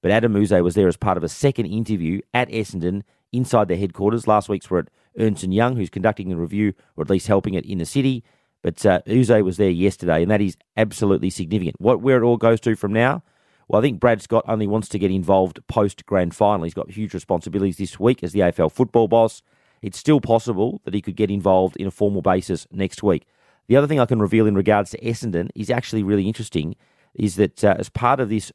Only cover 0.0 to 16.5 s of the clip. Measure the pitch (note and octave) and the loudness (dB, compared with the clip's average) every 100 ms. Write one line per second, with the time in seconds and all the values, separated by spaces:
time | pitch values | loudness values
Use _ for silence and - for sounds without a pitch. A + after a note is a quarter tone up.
0 | F2+ G#2+ A2+ G2+ G2+ F#2 F2 F2+ F#2+ E2 | 2 2 2 2 2 2 2 2 2 2
1 | G#2 F2+ D#2+ - C#3 - G#2+ G#2 A2 G#2 | -2 -2 -4 -2 -2 -2 -4 -4 -4 -4
2 | E2 G2 - A#2+ B2+ A2+ G#2 F#2+ F2 G2 | -2 -4 -4 -4 -4 -4 -6 -4 -4 -4
3 | G2+ _ _ B2 B2+ A#2+ G2+ F2+ G2 - | -8 _ _ -6 0 2 2 0 -4 -2
4 | G2 A2+ - G#2+ - G2+ - F2+ - _ | -2 0 2 0 0 -6 -2 -4 -4 _
5 | _ - A2 F#2+ F#2 F#2+ A#2+ B2+ F#2 - | _ -2 -2 -2 -2 0 0 -2 -6 -2
6 | G#2+ G#2 F#2+ E2+ E2 G2+ G#2 F#2+ _ - | -2 -2 -6 -6 -6 -2 -2 -4 _ -10
7 | D2+ F#2+ G2+ G2+ G#2 F#2+ - G2 E2 C3+ | -2 -2 2 0 0 -6 -6 -8 -4 -2
8 | C3 B2+ - _ _ _ - E2 G#2+ F2+ | -2 -2 -10 _ _ _ -8 0 2 2
9 | - A#2 A#2 A2 F#2+ F2 G2 E2+ G2 - | 2 0 4 4 2 0 0 2 0 0
10 | F2 D#2+ E2+ G#2 G2+ - _ - A2 - | -2 0 2 2 0 -4 _ -2 -2 0
11 | G#2 F#2+ F#2+ - E2+ G#2 F2 - G2+ A#2 | 0 2 0 -4 -4 -2 -4 -2 0 2
12 | B2+ C3 A#2 A#2 A2+ A2+ - A2 G2+ A2 | 2 2 2 2 2 2 0 -2 -2 0
13 | B2 F3 _ _ _ _ _ G#2 C3+ G#2 | 0 -2 _ _ _ _ _ 2 2 2
14 | A#2+ A2 - A2+ - A2 G#2 G#2+ G#2 G#2 | 2 2 0 -2 0 -2 0 -2 -4 -2
15 | F#2+ F#2+ E2+ F#2+ F#2 - _ - G2+ - | 0 0 2 2 2 -4 _ 0 0 -2
16 | - G2 F2 E2 G#2 | -2 0 0 0 0